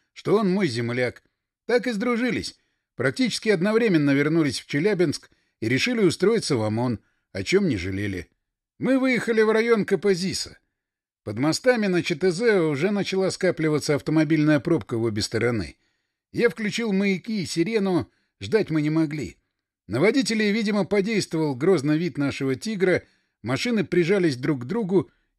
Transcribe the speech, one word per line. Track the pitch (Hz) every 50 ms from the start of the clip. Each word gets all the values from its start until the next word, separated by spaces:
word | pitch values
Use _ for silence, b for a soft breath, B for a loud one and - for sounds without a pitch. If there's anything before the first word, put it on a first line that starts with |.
| b b
что | b - - 143 185
он | 220 220 180
мой | 180 208 196
земляк. | 143 113 120 120 113 120 127 123 117 - - _ _ _ _ _ _ _ _ -
Так | - 233 247 -
и | 254
сдружились. | 226 190 233 247 240 220 254 240 165 107 - - - _ _ _ _ _ _ _ _
Практически | - - 135 - - 262 208 - - - 220
одновременно | 202 160 180 214 220 226 240 214 175 156 143 143
вернулись | 139 139 143 156 160 170 151 135 - -
в | -
Челябинск | - - 147 170 214 202 165 180 147 113 - - _ _ _ _ _ _ -
и | 107 117
решили | 127 131 - 240 254 226
устроиться | 196 165 - - 185 208 233 196 - - 143
в | 113
омон, | 107 107 107 113 123 123 113 - _ _ _ _ _ _
о | - 98 101
чем | - 180 202 202 165
не | 117
жалели. | 90 85 98 95 95 104 101 92 87 - _ _ _ _ _ _ _ _ _ _ -
Мы | 170 240 269 262
выехали | 262 262 247 214 - 220 233 220
в | 220 220
район | 214 220 233 240 233 208 156
К | - 196 -
П | - 202 190
зиса. | 165 190 180 113 - - - - _ _ _ _ _ _ _ _ _ _ _ _ _
Под | - 104 101 123
мостами | 139 156 160 - - 254 254 226 214
на | 190 180 170
Ч | - - 170
Т | 143 180 190
З | 160 180 240 233 208 185
уже | 165 156 143 131 165 214
начала | 208 202 - - 190 190 190 170
скапливаться | - - 190 180 160 - 156 156 151 143 - - 147
автомобильная | 135 - 156 156 160 156 147 165 151 147 151 151 143
пробка | - 165 170 151 - - 123 113
в | 113
обе | 117 104 107
стороны. | 101 - - 110 117 120 120 104 82 69 - _ _ _ _ _ _ _ _ _ _ _
Я | - 147 233 233
включил | - - 214 202 - 220 233 220
маяки | 190 190 202 202 190 160 - - 220 202
и | 151
сирену, | - - 170 165 220 226 214 196 196 180 151 107 _ _ _ _ _ _ -
ждать | 98 104 180 214 190 -
мы | 160 156
не | 147 151
могли. | 156 160 160 143 151 151 113 - - _ _ _ _ _ _ _ _ _ _
На | - 98 135
водителей, | 170 220 233 269 214 - 226 214 214 208
видимо, | 202 233 214 220 208 208 180
подействовал | - 208 208 180 226 226 190 - - - 160 160 147 131
грозный | 120 151 185 190 147 123 151 151
вид | 160 180 160 - 143
нашего | 143 135 - - 139 135 131
«Тигра», | 127 - 214 220 175 190 185 170 - b b b b b b b b
машины | - 113 131 127 - 247 233 208 151
прижались | - - 180 165 160 208 196 175 160 127
друг | 123 135 165 151 123
к | 120
другу, | 127 190 233 220 170 196 180 - b b b b b b